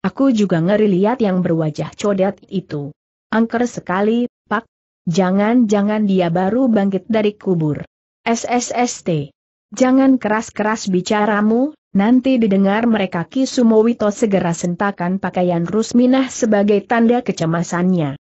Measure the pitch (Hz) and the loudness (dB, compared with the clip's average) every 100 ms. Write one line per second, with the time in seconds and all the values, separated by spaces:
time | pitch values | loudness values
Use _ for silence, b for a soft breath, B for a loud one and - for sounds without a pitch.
0 | 196 - 269 226 196 165 170 208 214 180 | -6 0 0 2 0 0 0 2 2 2
1 | 202 254 208 185 180 165 156 - 151 - | 0 0 -2 0 -2 -2 -2 -6 -12 -6
2 | 208 202 190 202 _ 190 180 147 143 - | -4 0 -2 -4 _ -10 -8 -10 -10 -14
3 | _ _ _ 220 226 233 240 - - 180 | _ _ _ -2 -2 -2 -4 -6 -6 -2
4 | 208 233 240 _ _ 208 _ _ _ _ | 0 0 -4 _ _ -8 _ _ _ _
5 | - 165 180 196 208 247 220 202 202 214 | -4 0 0 2 2 2 2 0 0 -2
6 | 208 185 170 175 185 233 262 220 196 190 | 0 0 0 0 0 0 2 2 0 -2
7 | - 220 208 208 - 175 151 143 - _ | -2 0 0 -4 -2 0 0 -4 -10 _
8 | _ _ - 233 - 247 - 233 247 - | _ _ -4 -4 -2 -4 -2 -4 -4 -4
9 | - 156 143 _ _ _ _ - 254 262 | -4 -4 -6 _ _ _ _ -2 2 4
10 | 269 262 - 214 226 - 208 220 208 185 | 4 2 0 -4 -4 -4 -4 -2 -2 -2
11 | 180 214 208 208 214 226 285 - _ 190 | 0 0 2 2 2 2 -2 -6 _ 0
12 | 208 254 269 262 220 196 196 202 240 214 | 4 4 4 2 2 2 2 2 0 0
13 | 185 175 165 262 262 - 233 220 226 233 | -2 -4 -4 -4 -2 2 4 4 2 0
14 | 214 202 220 190 175 170 180 175 202 196 | -2 0 0 0 0 -2 -4 -2 -4 -4
15 | 180 190 185 185 180 170 170 208 226 240 | -4 -4 -4 -2 0 0 -2 -2 0 2
16 | 247 262 262 - 233 208 208 202 202 233 | 4 2 0 -2 0 2 2 0 0 2
17 | 226 240 254 - 160 170 170 175 185 180 | 2 2 -2 -4 -2 -2 -2 -2 0 0
18 | 147 143 | -2 -6